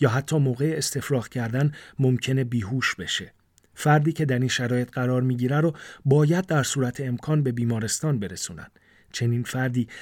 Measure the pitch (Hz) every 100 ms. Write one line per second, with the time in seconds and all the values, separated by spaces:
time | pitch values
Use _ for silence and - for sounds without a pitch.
0 | 139 117 143 156 135 120 151 156 - 135
1 | - 135 107 127 113 120 147 147 - -
2 | 131 127 - 131 123 120 95 131 - -
3 | 85 - 92 - _ _ _ - 151 151
4 | 151 160 151 127 127 - 123 123 123 -
5 | 127 127 127 123 123 143 165 151 - -
6 | 139 143 151 175 185 151 131 139 127 123
7 | 135 120 - 151 135 120 120 113 110 -
8 | 156 131 98 90 - 82 - _ _ _
9 | _ - 120 120 120 131 131 123 117 -